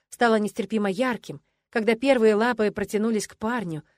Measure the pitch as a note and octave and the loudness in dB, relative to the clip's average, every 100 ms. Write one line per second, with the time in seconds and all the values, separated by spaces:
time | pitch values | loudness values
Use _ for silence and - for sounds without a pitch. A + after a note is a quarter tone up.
0 | _ - A#3+ A3 G#3 - G3 A3 G3+ F#3 | _ -2 2 2 0 -4 -4 -2 -2 -2
1 | C4 A3+ - D3 _ _ _ A#3+ G#3+ A3+ | -2 -4 -10 -16 _ _ _ -2 0 2
2 | C4 C4 A3 G#3 A#3 A#3 G#3+ G3+ G3 G#3 | 2 4 4 4 2 0 -2 -2 -4 -2
3 | A3 G#3+ - - A3 B3 F#3 D#3 - | -2 -2 -4 -8 -6 -4 -6 -8 -12